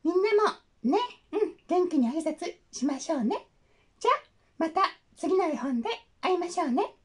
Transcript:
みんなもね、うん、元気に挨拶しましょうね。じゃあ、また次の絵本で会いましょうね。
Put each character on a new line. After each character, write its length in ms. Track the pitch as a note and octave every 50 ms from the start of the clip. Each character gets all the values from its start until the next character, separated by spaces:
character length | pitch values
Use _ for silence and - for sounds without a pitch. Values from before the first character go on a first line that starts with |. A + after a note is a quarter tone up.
| -
み 60 | D#4
ん 20 | E4+ F#4
な 120 | G4 A4 G#4 G#4 G#4+ -
も 80 | - - _ _ _ _
ね、 160 | - A#3 D#4 G#4 B4 B4 - _ _ _
う 40 | -
ん、 200 | G4+ G#4+ - - _ _
元 220 | - E4 F#4 F4+ F4
気 100 | E4 C#4
に 100 | A#3+ A3+
挨 140 | C#4 E4
拶 340 | D#4+ D#4+ D4+ - F4 - - _ _ _
し 120 | - - A#3+
ま 140 | C#4+ C#4 C4
し 120 | - -
ょ 40 | E4
う 80 | C4+ G#3+
ね。 220 | A#3 G4 - - _ _ _ _ _ _ _ _ _ _ _
じ 80 | - A#4
ゃ 20 |
あ、 40 | C#5 C#5+ - _ _ _ _ _ _ -
ま 100 | D#4+ D#4+
た 140 | - F#4 F#4+ - - _ _ _ _
次 220 | - - C#4+ F#4 F#4
の 60 | F#4
絵 120 | D#4+ D4
本 240 | A3+ A#3 C#4 B3+ A#3
で 80 | A#3 A4 A#4 - - _ _ _
会 140 | - - F#4
い 40 | F4+
ま 100 | F4 F4
し 100 | - F4+
ょ 40 | E4+
う 80 | C4+
ね。 220 | A#3 D#4 G#4+ B4+ - _